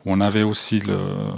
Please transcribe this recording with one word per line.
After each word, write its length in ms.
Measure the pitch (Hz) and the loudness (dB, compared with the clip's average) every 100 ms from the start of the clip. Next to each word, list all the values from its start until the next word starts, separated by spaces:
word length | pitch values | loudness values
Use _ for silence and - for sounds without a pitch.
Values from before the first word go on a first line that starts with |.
| 95 | 0
où 60 | |
on 80 | 95 | 2
avait 240 | 104 107 | 4 2
aussi 360 | 107 104 - 110 | 2 0 0 0
le, 200 | 101 98 95 95 104 | 0 -2 -2 -4 -6